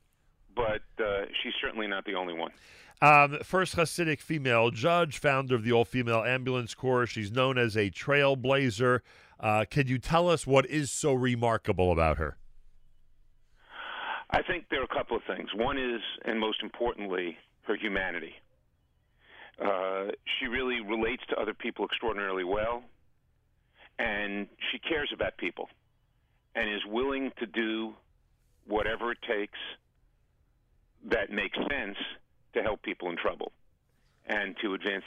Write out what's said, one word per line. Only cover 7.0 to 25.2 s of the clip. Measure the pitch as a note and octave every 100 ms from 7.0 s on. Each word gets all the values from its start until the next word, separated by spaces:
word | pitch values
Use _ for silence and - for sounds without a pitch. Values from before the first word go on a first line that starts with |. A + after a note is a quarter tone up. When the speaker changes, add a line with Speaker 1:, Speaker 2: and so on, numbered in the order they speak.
| A#2+
Speaker 2:
She's | - G#2
known | A#2 C3 B2+
as | A#2+ G#2+
a | G2+
trailblazer. | F2 - C#3+ C#3 C3+ B2 C#3 C3+ G#2 B2+ B2 - - - -
Uh, | A2+ G#2+ G#2+
could | D3+ C3
you | B2+
tell | - E3 F3
us | E3 B2
what | C3+ C3+
is | D3 C#3
so | - D#3
remarkable | C3 B2+ A#2+ A#2 A2+ - F2+ F2+
about | E2 D#2+ D2
her? | D2+ - - - - - - - - - - - _ _ - - - - - - -
Speaker 1:
I | F#3
think | - F3+ -
there | D3
are | B2+
a |
couple | C#3+ B2 A2+
of |
things. | - F#2 -
One | G2 A#2+ C#3
is, | B2+ A#2 - - -
and | A2
most | A2 G#2
importantly, | G#2 - A#2+ - G2+ F#2 F2 D#2+ _ _
her | - G#2
humanity. | A2 G2 F#2+ F2 D#2+ - _ _ _ _ _ _ _ _ _ - - -
Uh, | G#2 F#2+ F#2+ F#2+ G2 - - -
she | C3
really | A#2+ B2+ B2
relates | G#2 A2+ A2+ B2 -
to | -
other | G#2+
people | - A#2+ - G2+
extraordinarily | - A#2 G2+ G2+ F#2+
well, | F2+ G2+ A2 A#2+ B2 _ _ _ _ _ _ _ _ _ - -
and | A#2 G2+ G2+ G2+ G2 - -
she | B2
cares | - D#3+ C#3+
about | G2+